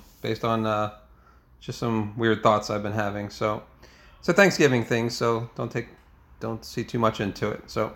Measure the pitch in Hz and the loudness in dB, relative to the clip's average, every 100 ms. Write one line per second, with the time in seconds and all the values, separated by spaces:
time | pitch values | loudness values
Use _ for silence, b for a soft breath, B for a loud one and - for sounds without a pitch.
0 | - - 117 110 117 113 110 107 104 - | -12 -8 -6 -2 0 0 2 0 -2 -6
1 | - b b b b - - - 120 110 | -20 b b b b -16 -12 -4 -2 0
2 | 104 110 113 107 113 104 - 104 104 107 | -2 0 2 4 4 4 0 -4 -4 -4
3 | 101 104 104 - 107 107 - - b b | -4 -4 -8 -4 -2 -2 -8 -20 b b
4 | b b - 170 190 - 143 123 110 117 | b b 0 4 6 6 4 4 2 0
5 | 117 - 117 113 117 - 120 120 117 - | 0 0 0 0 -4 -8 -6 -6 -8 -14
6 | - - - - 113 113 - - 113 123 | -20 -20 -20 -10 -8 -8 -8 -8 -4 0
7 | 110 - 98 - 104 110 - 113 107 | 2 2 -4 -2 -4 -4 -6 -4 -4